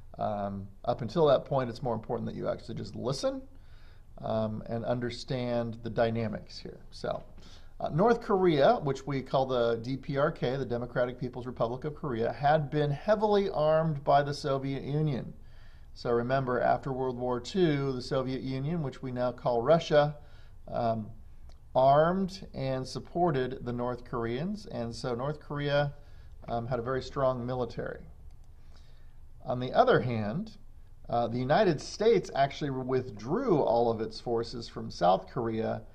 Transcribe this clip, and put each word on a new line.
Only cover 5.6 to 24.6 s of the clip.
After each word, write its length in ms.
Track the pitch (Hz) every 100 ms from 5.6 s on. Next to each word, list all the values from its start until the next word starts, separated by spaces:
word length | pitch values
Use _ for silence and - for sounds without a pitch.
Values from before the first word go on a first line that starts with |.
| 117 110
the 60 | 113
dynamics 680 | 107 117 113 110 104 - -
here. 220 | - - -
So, 320 | - - - - - - - - -
uh, 120 | -
North 300 | 147 220 233
Korea, 600 | - 196 185 151 151 240
which 240 | 147 139 -
we 160 | 135
call 240 | - 143 131
the 300 | 127 117 113
D 200 | 117 135
P 200 | - 139
R 160 | 143
K, 240 | - 127 139
the 80 |
Democratic 560 | 117 120 123 131 123 123
People's 260 | 127 127 123
Republic 380 | - 117 127
of 100 | 151
Korea, 380 | 147 147 113 117
had 360 | 110 143 156 143
been 220 | 151 147
heavily 580 | 139 - 214 214 202 196
armed 520 | - 151 160 160 143
by 180 | 143 143
the 140 | 143
Soviet 480 | 139 147 135 139 135
Union. 500 | - 147 156 120 - - - - - - -
So 160 | - 123
remember, 500 | 120 120 135 127 123
after 320 | 123 123 143
World 240 | 127 131 120
War 220 | 123 123
Two, 540 | 117 196 175 143 139
the 100 | 127
Soviet 380 | 117 135 127 131
Union, 420 | 135 131 139 175
which 220 | 143 -
we 80 | 131
now 180 | 123 123
call 320 | 120 135 120
Russia, 540 | 120 165 - 151 147 151 - - - - -
um, 440 | 120 117 113 107 113 - - - - - 127
armed 680 | 131 143 160 185 190 - -
and 300 | - 135 131
supported 800 | 127 127 - 170 175 135 127 135
the 80 | 120
North 320 | 120 120 120
Koreans, 600 | - 120 117 120 180 208